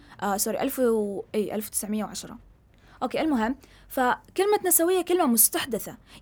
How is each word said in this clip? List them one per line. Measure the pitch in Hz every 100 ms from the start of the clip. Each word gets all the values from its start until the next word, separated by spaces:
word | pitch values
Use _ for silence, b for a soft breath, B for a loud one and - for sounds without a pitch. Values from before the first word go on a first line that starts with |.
| b -
آه، | 202 202
سوري، | 226 -
ألف | 269 269
و-، | 240 226 208 196 -
إي، | 214 202
ألف | 214 214
وتسعمية | - 202 214
وعشرة. | 202 - - - - _ _ b b b
أوكي، | 254 -
المهم، | 320 247 220 277 b b -
فكلمة | - 247 - - - 403 415 370
نسوية | 330 330 370
كلمة | 349 359 302
مستحدثة، | 233 - - - 214 - - b b